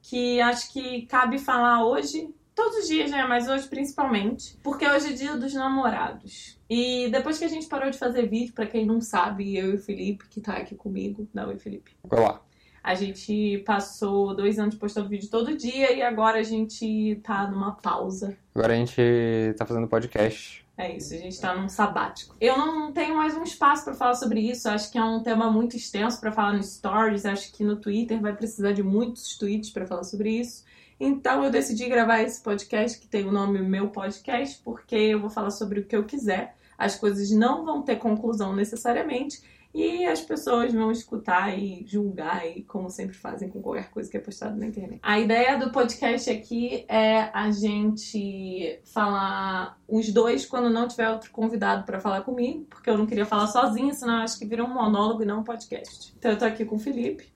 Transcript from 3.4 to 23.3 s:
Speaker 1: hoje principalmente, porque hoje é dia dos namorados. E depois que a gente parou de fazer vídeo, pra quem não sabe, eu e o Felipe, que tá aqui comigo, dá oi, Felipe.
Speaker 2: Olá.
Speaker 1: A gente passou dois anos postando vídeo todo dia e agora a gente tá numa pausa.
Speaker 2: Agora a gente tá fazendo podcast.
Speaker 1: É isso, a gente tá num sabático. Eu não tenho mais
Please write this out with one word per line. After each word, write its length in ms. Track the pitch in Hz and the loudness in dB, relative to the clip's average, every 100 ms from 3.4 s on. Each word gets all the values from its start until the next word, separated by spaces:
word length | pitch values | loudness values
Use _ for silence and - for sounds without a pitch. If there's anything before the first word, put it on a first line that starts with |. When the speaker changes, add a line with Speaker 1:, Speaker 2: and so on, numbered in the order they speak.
| 247 | 2
Speaker 1:
hoje 200 | 269 - | -2 -2
principalmente, 880 | 269 277 - 277 214 196 - - - | -4 -4 0 2 2 0 -4 -10 -8
porque 240 | 285 - 285 | -6 0 4
hoje 240 | 294 294 | 4 2
é 40 | |
dia 240 | 247 285 254 | -4 -4 -4
dos 160 | 269 | -4
namorados. 1040 | 277 269 269 247 208 220 - - - - - _ | -2 0 2 2 0 -4 -6 -16 -18 -20 -20 _
E 400 | 233 247 247 247 | 0 0 0 0
depois 280 | 262 302 311 | 0 0 -2
que 60 | 330 | -2
a 20 | |
gente 200 | 311 - | -4 -4
parou 220 | 277 269 | -2 -2
de 80 | 262 | -2
fazer 300 | 247 240 220 | -2 0 0
vídeo, 260 | 220 240 | 0 -2
pra 120 | - 214 | -4 -4
quem 180 | 233 214 | 0 2
não 140 | 226 | 0
sabe, 540 | 220 196 208 196 196 190 | 0 0 0 0 -4 -2
eu 140 | 190 | 0
e 40 | 196 | -2
o 40 | |
Felipe, 460 | - 196 185 202 - | -4 -4 -4 -6 -8
que 120 | - | -10
tá 120 | 208 185 | -6 -6
aqui 180 | - 196 | -8 -10
comigo, 520 | 202 190 196 208 214 | -8 -6 -6 -6 -8
dá 140 | 202 196 | -8 -8
oi, 100 | 196 | -8
Felipe. 340 | 214 202 _ _ - | -10 -14 _ _ 0
Speaker 2:
Olá. 320 | 113 110 - _ _ _ _ | 4 4 2 _ _ _ _
Speaker 1:
A 120 | - 185 | -4 -2
gente 640 | 196 190 - 214 208 202 202 | -2 -6 -2 0 2 0 0
passou 680 | 202 202 - 202 196 196 196 | -2 -2 -4 0 2 2 2
dois 220 | 202 214 | 0 2
anos 160 | 208 214 | 0 -2
postando 320 | 208 208 202 | -4 -4 -4
vídeo 220 | 208 202 | -6 -2
todo 260 | 226 233 311 | -2 0 -2
dia 380 | 233 262 262 | -4 2 4
e 80 | 247 | 4
agora 380 | 240 220 220 220 | 2 4 4 4
a 40 | |
gente 760 | 220 220 220 - 226 214 214 208 | 0 0 -2 -2 -2 0 0 -2
tá 240 | - 202 202 | -2 -2 -2
numa 260 | 196 196 | -2 -4
pausa. 600 | 196 185 - 196 95 - - _ - | -4 -4 -2 -4 -4 -6 -8 _ 2
Speaker 2:
Agora 180 | 113 | 4
a 20 | 117 | 4
gente 760 | 120 - 120 120 117 113 110 107 | 2 4 6 6 4 2 0 0
tá 100 | 110 | -2
fazendo 220 | 117 113 | -2 2
podcast. 800 | 113 120 107 110 110 - - _ - | 0 0 2 2 0 -14 -18 _ -8
Speaker 1:
É 220 | 180 - | -8 -8
isso, 160 | 147 | -10
a 40 | 165 | -10
gente 220 | 185 185 | -10 -6
tá 140 | 185 | -4
num 160 | 185 196 | -2 -4
sabático. 680 | - 202 - - - - - | 0 0 0 -6 -8 -18 0
Eu 160 | 233 262 | 4 4
não 340 | 311 320 302 | 2 -2 -4
tenho 240 | 285 311 311 | -2 0 2
mais 220 | 311 | 0